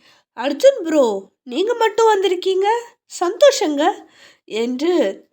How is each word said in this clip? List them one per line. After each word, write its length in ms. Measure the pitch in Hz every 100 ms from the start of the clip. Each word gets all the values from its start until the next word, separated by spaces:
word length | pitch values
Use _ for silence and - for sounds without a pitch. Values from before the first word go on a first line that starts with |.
| _ _ _ -
"அர்ஜுன் 440 | 254 - 523 539
ப்ரோ, 240 | 320 302 240 196 196 _
நீங்க 280 | - 247 415
மட்டும் 340 | 480 453 427 453
வந்திருக்கீங்க, 600 | 403 381 359 370 381 403 466 466 _ _
சந்தோஷங்க?" 720 | - 349 427 571 - 349 285 339 - - _ - _ -
என்று 400 | 214 240 254 320 349 208 196 _